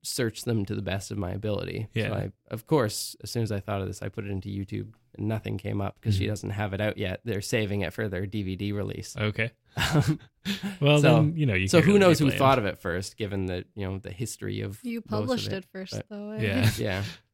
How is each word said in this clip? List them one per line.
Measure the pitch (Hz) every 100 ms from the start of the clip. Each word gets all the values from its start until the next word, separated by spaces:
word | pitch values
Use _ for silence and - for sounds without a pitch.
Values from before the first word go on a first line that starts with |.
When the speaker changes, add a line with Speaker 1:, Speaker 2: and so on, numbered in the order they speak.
Speaker 1:
search | - - 117 - -
them | 113 98
to |
the | 104
best | 98 98 -
of | 101
my | 90
ability. | 98 107 101 87 101 107
Speaker 2:
Yeah. | 117 104
Speaker 1:
So | 101
I, | 98 - _
of | 113 -
course, | 156 110 - - -
as | -
soon | 120
as | 110
I | 104
thought | 95 101
of | 98
this, | 95
I | 101
put | - 101
it |
into | 98 104
YouTube | 98 98 101 104 - _ -
and | 104
nothing | 104 - 104
came | 104 104
up | 98 -
'cause | 113 98
she |
Speaker 2:
Mm-hmm. | 107
Speaker 1:
doesn't | 104 101
have | 104 104
it | 95
out | 107 101
yet. | 98 92 120
They're | 98
saving | 101 120 107 101
it | 87
for | - 107
their | 92 98
D | 107
V | 95 92
D | 101
release. | 104 101 - - -
Speaker 2:
Okay. | 107 104 113 _ _ - -
Speaker 1:
Um, | 156 135 156
Speaker 2:
<laughs> | - _ - 196 196 196
Well, | 143 147
Speaker 1:
so, | 143 156
Speaker 2:
then, | 151 165
you | 147
know, |
you | 92 95
Speaker 1:
so | 170
Speaker 2:
can't | 156
Speaker 1:
who |
Speaker 2:
really | 202
Speaker 1:
knows | 190 160
who | 143
Speaker 2:
blame. | -
Speaker 1:
thought | 135 131
of | 101
it | -
first, | 92 87 92 -
given | 104 98 92
that, | 90 - -
you | 95
know, | 95
the | 95
history | 90 113 - 104 104
of | 104 98
Speaker 3:
You | 247 233
Speaker 1:
most | -
of | 214
Speaker 3:
published | 214 254 -
Speaker 1:
it, |
Speaker 3:
it | 294 -
first, | 190 190
Speaker 1:
but | 107 -
Speaker 3:
though, | 208 208
eh? | 214
Speaker 2:
Yeah. | 107 98 110 104
Speaker 1:
Yeah. | 110 95 101 - _